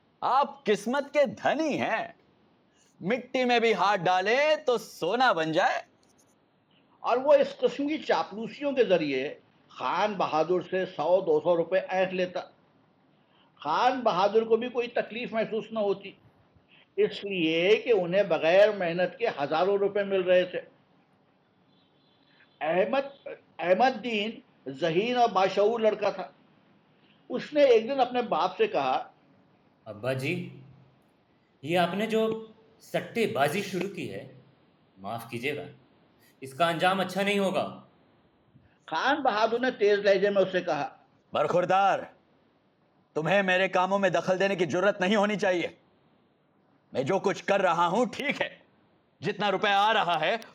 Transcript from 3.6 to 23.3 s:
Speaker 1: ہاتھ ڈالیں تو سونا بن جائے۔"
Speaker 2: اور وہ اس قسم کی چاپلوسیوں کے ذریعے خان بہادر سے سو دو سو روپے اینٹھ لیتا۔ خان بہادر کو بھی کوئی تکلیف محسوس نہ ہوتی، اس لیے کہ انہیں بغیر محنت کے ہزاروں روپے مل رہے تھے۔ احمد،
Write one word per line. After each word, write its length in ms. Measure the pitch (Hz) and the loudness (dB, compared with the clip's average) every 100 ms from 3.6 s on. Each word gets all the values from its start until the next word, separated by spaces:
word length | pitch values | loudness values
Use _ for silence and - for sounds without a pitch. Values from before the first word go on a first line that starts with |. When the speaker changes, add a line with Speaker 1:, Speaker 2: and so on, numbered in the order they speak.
| 226 | 4
Speaker 1:
ہاتھ 280 | 190 190 208 | 2 2 2
ڈالیں 540 | 175 185 196 254 302 302 277 | 2 0 2 2 2 2 0
تو 120 | 233 | -2
سونا 540 | - - 165 233 254 | -4 -8 -4 0 2
بن 200 | 170 160 | 2 0
جائے۔" 300 | 160 240 - - _ _ _ _ _ _ _ _ _ _ _ | 2 0 0 -8 _ _ _ _ _ _ _ _ _ _ _
Speaker 2:
اور 180 | - 247 | -2 0
وہ 160 | 277 | 6
اس 240 | 285 269 - | 6 4 0
قسم 300 | 240 254 285 | -2 0 -4
کی 100 | 302 | -4
چاپلوسیوں 760 | - 170 165 202 226 - 285 | 0 0 -2 -6 -10 -6 -2
کے 120 | 269 220 | 0 2
ذریعے 480 | 180 151 131 139 - _ _ _ | 2 2 -2 -4 -8 _ _ _
خان 460 | - 127 165 214 | -8 -4 0 0
بہادر 480 | 190 143 151 160 180 147 | 0 0 0 2 0 -2
سے 160 | 185 185 | -4 -4
سو 360 | - 151 185 | -4 2 2
دو 180 | 170 151 | 4 2
سو 180 | 156 170 | 2 2
روپے 220 | 165 185 190 | 2 -2 0
اینٹھ 240 | 185 185 | 0 0
لیتا۔ 260 | 185 180 180 - _ _ _ _ _ _ _ _ _ _ _ | -2 -4 -6 -12 _ _ _ _ _ _ _ _ _ _ _
خان 440 | - 170 247 269 | -4 0 2 2
بہادر 420 | 220 180 202 220 | 0 2 2 2
کو 160 | 220 220 | 2 0
بھی 120 | 247 | 0
کوئی 180 | 254 240 | -4 -4
تکلیف 460 | 233 214 233 247 | -4 -6 -6 -6
محسوس 300 | 220 208 220 214 | -4 -4 -4 -6
نہ 80 | 220 | -4
ہوتی، 320 | 202 190 190 - _ _ _ _ _ _ _ - | -2 -2 -8 -20 _ _ _ _ _ _ _ -2
اس 280 | 208 202 | -2 -2
لیے 520 | 202 190 160 165 185 233 | -6 -2 0 2 4 2
کہ 160 | 269 | 2
انہیں 320 | 226 170 190 | 0 2 0
بغیر 480 | 196 156 156 180 - | 2 0 4 6 4
محنت 460 | 202 170 175 180 - | 4 -2 0 -2 -2
کے 100 | 233 - | -6 -4
ہزاروں 360 | 143 156 185 202 | -2 0 0 0
روپے 260 | 196 202 | 0 -2
مل 180 | 202 196 | -2 0
رہے 220 | 180 180 | 2 2
تھے۔ 180 | 180 175 - _ _ _ _ _ _ _ _ _ _ _ _ _ _ _ _ _ _ - | 2 -4 -12 _ _ _ _ _ _ _ _ _ _ _ _ _ _ _ _ _ _ -8
احمد، 680 | 151 175 220 262 269 - - | -2 0 0 0 -4 -8 -16